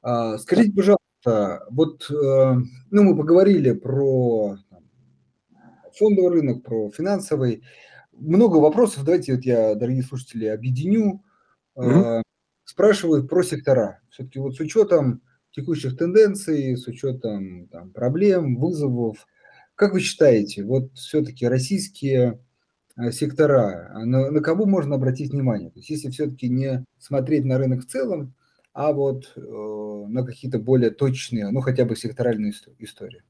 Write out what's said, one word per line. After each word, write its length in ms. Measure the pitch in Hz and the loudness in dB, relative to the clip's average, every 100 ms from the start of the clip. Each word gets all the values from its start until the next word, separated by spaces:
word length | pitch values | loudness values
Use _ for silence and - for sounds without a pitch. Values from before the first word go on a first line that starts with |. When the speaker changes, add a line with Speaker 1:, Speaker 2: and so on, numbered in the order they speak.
Speaker 1:
А, 360 | 120 120 113 110 | -2 -2 -2 -6
скажите, 340 | - 180 214 | 0 4 4
пожалуйста, 920 | 196 185 196 _ _ 123 110 98 87 - | 4 4 4 _ _ 0 0 0 -6 -8
вот, 400 | 127 160 - - | -2 -2 -2 -8
э, 40 | 147 139 135 135 127 123 - _ | -2 0 4 4 2 -2 -10 _
ну, 120 | 202 | 4
мы 120 | 196 156 | 4 4
поговорили 560 | 147 175 196 185 131 | 4 6 6 4 2
про, 880 | - 123 131 139 131 123 113 104 98 _ | 0 -2 0 2 2 2 0 -2 -6 _
там, 100 | _ _ _ _ _ _ _ _ _ - _ - - | _ _ _ _ _ _ _ _ _ -20 _ -20 0
фондовый 340 | 214 196 180 | 2 4 4
рынок, 320 | 170 143 123 | 2 0 -4
про 260 | - 113 104 | -6 -6 -6
финансовый. 720 | - 180 196 196 - 127 110 _ - - - _ | -6 -4 -4 -2 -2 -2 -4 _ -20 -20 -20 _
Много 460 | _ 151 180 233 160 | _ 2 4 6 6
вопросов. 460 | 151 202 220 - | 6 4 2 0
Давайте 300 | 139 175 - 127 | 0 0 0 -2
вот 80 | |
я, 300 | 127 120 110 107 | 0 2 2 0
дорогие 260 | 120 131 | -2 -2
слушатели, 420 | 127 131 - 113 110 | -4 -10 -10 -6 -6
объединю. 760 | 107 127 127 170 220 208 185 _ _ _ _ _ - | -4 -4 -4 0 2 2 -2 _ _ _ _ _ -4
Speaker 2:
Мгм. 300 | 123 147 226 113 | 2 4 4 -2
Speaker 1:
Э, 20 | - _ _ _ | -4 _ _ _
спрашивают 640 | - - 202 202 170 147 131 | -16 2 4 4 2 0 0
про 120 | 180 | -2
сектора. 560 | 180 139 - 127 101 - _ | -2 -4 0 0 0 -6 _
Всё-таки 280 | - 127 135 | -18 -14 -10
вот 160 | 135 131 | -10 -8
с 40 | |
учётом 600 | 156 220 208 170 131 - _ _ _ | -2 0 2 2 2 -4 _ _ _
текущих 440 | - 135 156 135 127 | -12 -6 -6 -6 -4
тенденций, 760 | 170 202 208 196 - 151 135 127 | 2 4 4 2 -4 -2 -2 -4
с 100 | 120 | -6
учётом, 800 | 110 135 127 113 104 95 90 87 | -8 -6 -6 -8 -8 -10 -14 -18
там, 220 | 85 92 | -20 -18
проблем, 640 | 113 120 156 202 180 147 120 | -6 -4 2 2 2 0 -2
вызовов, 680 | 156 165 139 120 117 104 _ _ _ _ _ - | -2 -2 -4 -2 -4 -6 _ _ _ _ _ -2
как 180 | 202 | 0
вы 60 | 185 | 0
считаете, 640 | - - 147 113 104 - | -4 4 6 6 2 -6
вот 300 | 101 131 131 - | -2 -2 -4 -14
всё-таки 480 | - 151 123 - 120 | -4 -4 -4 -4 -2
российские, 920 | 131 127 196 - - 139 131 123 110 _ _ _ _ _ - | 0 -2 -4 -6 -8 0 2 2 -2 _ _ _ _ _ -8
э, 140 | 120 | -6
сектора, 800 | 113 143 131 147 135 104 85 87 | -4 -6 0 4 4 2 -4 -14
а 100 | 107 113 | -8 -2
на, 240 | 131 135 | 0 0
на 80 | 151 | 0
кого 240 | 156 170 208 | 0 0 2
можно 300 | 190 143 139 | 0 0 -2
обратить 360 | 131 127 135 | -2 -2 -4
внимание? 380 | 139 131 107 85 | -2 -2 -2 -8
То 80 | - | -18
есть 100 | - | -10
если 200 | 156 135 | -8 -8
всё-таки 380 | 131 143 131 123 | -6 -6 -4 -4
не 340 | 127 135 127 127 _ | -2 -2 -6 -10 _
смотреть 440 | - 139 127 151 127 | -6 -4 0 -2 0
на 120 | 127 | 0
рынок 240 | 131 127 | 0 -2
в 40 | - | -4
целом, 460 | 262 247 170 131 _ _ _ _ | -6 -4 -6 -8 _ _ _ _
а 180 | - 147 | -4 -2
вот, 380 | 139 139 131 - 135 | 0 -2 -4 -12 -20
э, 40 | |
на 840 | 135 110 107 107 107 104 104 120 127 | -16 -12 -10 -10 -10 -12 -6 -6 -6
какие-то 320 | 120 131 123 | -8 -8 -6
более 300 | 110 131 117 | 2 2 2
точные, 580 | - 139 131 - 117 101 | 0 -4 -4 -6 -6 -4
ну, 100 | 127 | -2
хотя 220 | 131 131 113 | -2 0 0
бы 100 | 110 | -2
секторальные 560 | 110 110 120 110 104 | -8 -4 -2 -2 -4
исто-, 220 | 104 _ _ | -8 _ _
истории. 420 | 107 - - 120 | -20 -18 -18 -18